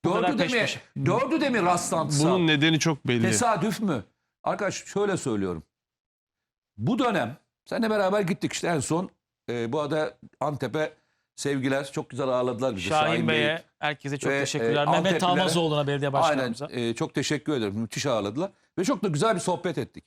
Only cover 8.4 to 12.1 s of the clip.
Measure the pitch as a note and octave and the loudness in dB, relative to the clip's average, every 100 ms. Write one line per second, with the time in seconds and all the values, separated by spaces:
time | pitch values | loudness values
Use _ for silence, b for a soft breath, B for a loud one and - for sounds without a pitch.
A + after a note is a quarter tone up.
8.4 | D#3 - E3+ E3 B2 D#3+ F#3 _ _ _ | -4 -4 -2 -2 0 -2 -4 _ _ _
9.4 | - A#2+ A#2 D3+ D3 D#3 D3+ - - _ | -8 -6 -2 -2 -2 -2 -2 -6 -20 _
10.4 | C#3+ C#3+ B2+ D3+ D#3 - _ _ _ - | -4 -4 -4 -2 -4 -6 _ _ _ -8
11.4 | - C#3 C3 C3+ G2 - C#3 | -4 -2 0 -2 -2 -8 -8